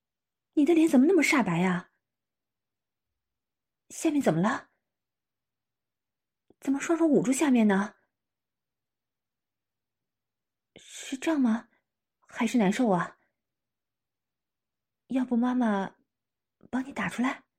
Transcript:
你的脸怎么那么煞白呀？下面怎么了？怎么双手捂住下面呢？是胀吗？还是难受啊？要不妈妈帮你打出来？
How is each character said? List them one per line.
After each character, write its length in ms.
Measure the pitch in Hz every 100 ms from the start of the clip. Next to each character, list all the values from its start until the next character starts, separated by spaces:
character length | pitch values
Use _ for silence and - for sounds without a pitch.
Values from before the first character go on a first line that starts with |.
| _ _ _ _ _
你 100 | 311
的 120 | 294 330
脸 120 | 320
怎 120 | 269
么 80 | 294
那 60 |
么 100 | 370
煞 200 | 277 294
白 140 | 185 165
呀？ 320 | 185 175 - _ _ _ _ _ _ _ _ _ _ _ _ _ _ _ _ _ _ _ -
下 220 | - 320
面 100 | 294
怎 100 | 233
么 80 | 160
了？ 300 | 214 - - _ _ _ _ _ _ _ _ _ _ _ _ _ _ _ _ _ _ _
怎 120 | -
么 80 | 277
双 160 | - 320
手 120 | 330
捂 160 | 220
住 100 | 190
下 160 | 262 302
面 180 | 240 214
呢？ 280 | 196 208 - _ _ _ _ _ _ _ _ _ _ _ _ _ _ _ _ _ _ _ _ _ _ _ _ _ _ _ -
是 420 | - - - 262
胀 240 | 330 302
吗？ 260 | 240 226 - _ _ _ _ _ _
还 140 | - 233
是 100 | 247
难 140 | 190
受 180 | 208 240
啊？ 280 | 180 170 - _ _ _ _ _ _ _ _ _ _ _ _ _ _ _ _ _ _ -
要 180 | 262 254
不 100 | 233
妈 180 | 247
妈 440 | 254 233 196 190 _ _ _ _ _ _ _ -
帮 120 | 254 269
你 80 |
打 160 | 226 185
出 120 | -
来？ 220 | 254 - _